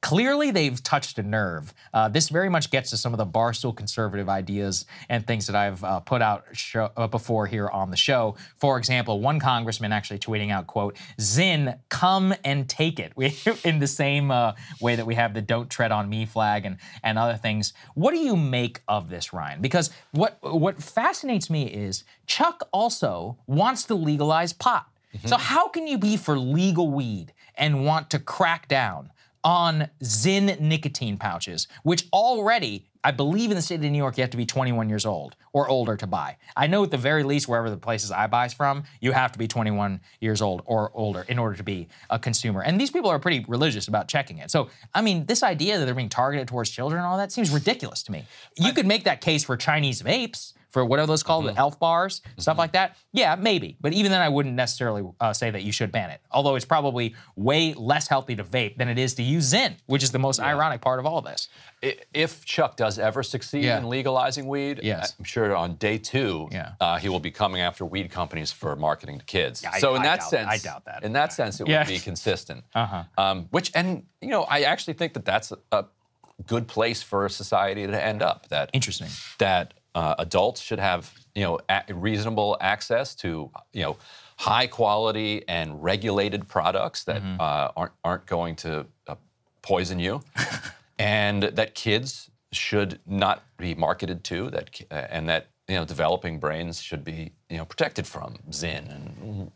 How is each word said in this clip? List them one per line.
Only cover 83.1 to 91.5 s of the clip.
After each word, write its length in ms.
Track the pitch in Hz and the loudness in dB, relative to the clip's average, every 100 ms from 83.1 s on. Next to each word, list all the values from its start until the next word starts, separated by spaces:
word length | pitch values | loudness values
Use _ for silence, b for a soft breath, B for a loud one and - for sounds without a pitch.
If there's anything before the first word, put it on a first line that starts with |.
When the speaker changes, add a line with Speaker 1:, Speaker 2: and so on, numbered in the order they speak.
Speaker 2:
to, 380 | - - 80 73 - _ | -6 -6 -6 -8 -14 _
you 100 | 113 | -6
know, 140 | 76 - B B B B | -4 -6 B B B B
high 280 | - 110 127 | 0 2 0
quality 800 | - 107 104 113 107 107 104 - | 0 2 2 0 0 -2 -4 -4
and 340 | 85 80 73 | -4 -4 -4
regulated 640 | 82 95 107 101 101 104 - | -2 0 0 0 0 -2 -2
products 560 | 92 85 95 - - | 0 2 2 -2 -4
that, 180 | - 73 | -4 -4
Speaker 1:
Mm-hmm. 200 | 98 90 | -4 -2
Speaker 2:
uh, 260 | 80 73 71 - | 0 0 -2 -2
aren't, 160 | 87 _ 82 | -6 _ -4
aren't 200 | 90 - | -4 -4
going 300 | 87 85 82 | -4 -2 -6
to, 300 | 82 78 73 _ - | -6 -6 -6 _ -16
uh, 80 | 73 _ _ _ _ | -16 _ _ _ _
poison 380 | - 92 90 92 | 0 0 2 -2
you, 220 | 90 127 - | -2 -2 -6
Speaker 1:
<laughs> 640 | - - - - - _ - | -6 -4 -6 -10 -16 _ -4
Speaker 2:
and 440 | 104 107 104 101 | 0 2 2 2
that 320 | 101 | 0